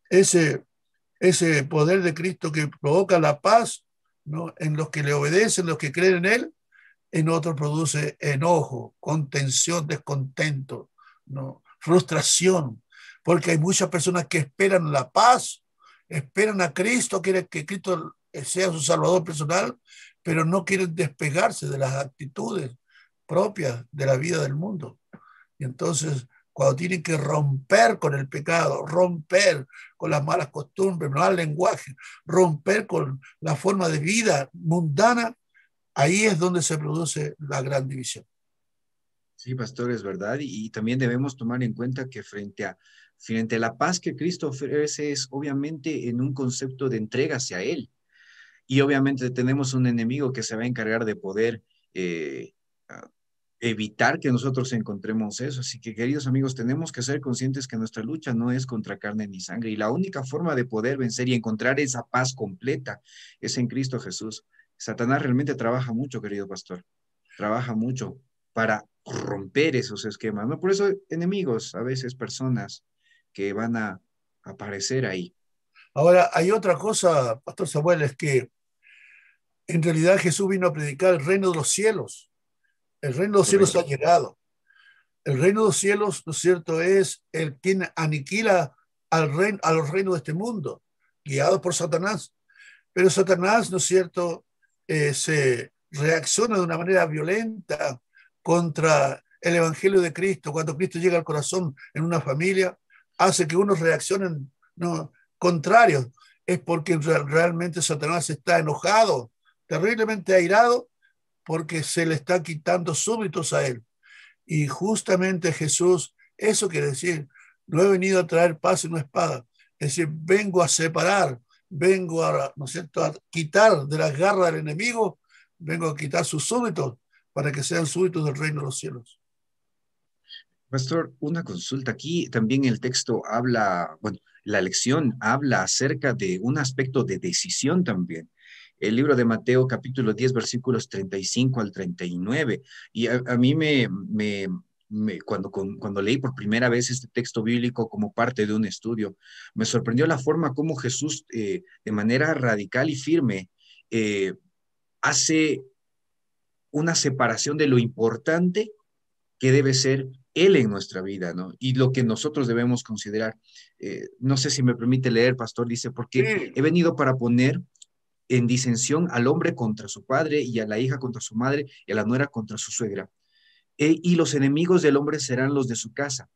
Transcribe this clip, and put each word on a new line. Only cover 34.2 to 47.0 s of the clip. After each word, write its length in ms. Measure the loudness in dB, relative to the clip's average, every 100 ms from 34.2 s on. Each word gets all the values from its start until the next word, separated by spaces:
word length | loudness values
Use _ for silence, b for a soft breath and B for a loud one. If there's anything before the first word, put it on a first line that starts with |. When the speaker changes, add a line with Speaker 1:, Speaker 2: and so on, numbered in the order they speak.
| 4 2 0
Speaker 1:
mundana, 840 | -6 0 0 2 4 6 4 0 -6 _ b b _ _ 2
ahí 300 | 2 4 4
es 120 | 4
donde 240 | 2 0
se 160 | 0 -2
produce 580 | -2 -4 -4 -4 -6 -8
la 220 | -6 -4
gran 260 | -2 -2 -2
división. 380 | -6 -10 -12 -16 _ _ _ _ _ _ _ _ _ _ -18
Speaker 2:
Sí, 200 | -10 -8
pastor, 360 | -8 -6 -4
es 120 | -4
verdad. 340 | -6 -6 -6 -6
Y, 260 | -6 -10 -10
y 40 |
también 300 | -6 -4 0
debemos 380 | 0 0 -4 -6
tomar 260 | -6 -4
en 100 | -4
cuenta 360 | -4 -6 -6 -8
que 140 | -12
frente 420 | -14 -12 -12 -10 -10
a, 120 | -10 b b b _
frente 380 | -6 -4 -2 -2
a 40 |
la 180 | -2 -2
paz 220 | -2 -2
que 160 | -6 -4
Cristo 340 | -4 -4 -6
ofrece 600 | -6 -4 -2 -2 -4 -6
es 160 | -6 -6
obviamente 800 | -8 -4 -4 -4 -6 -6 -6 -4
en 100 | -2
un 140 | -2
concepto 560 | -2 -4 -4 -8 -6 -4
de 80 |
entrega 400 | -4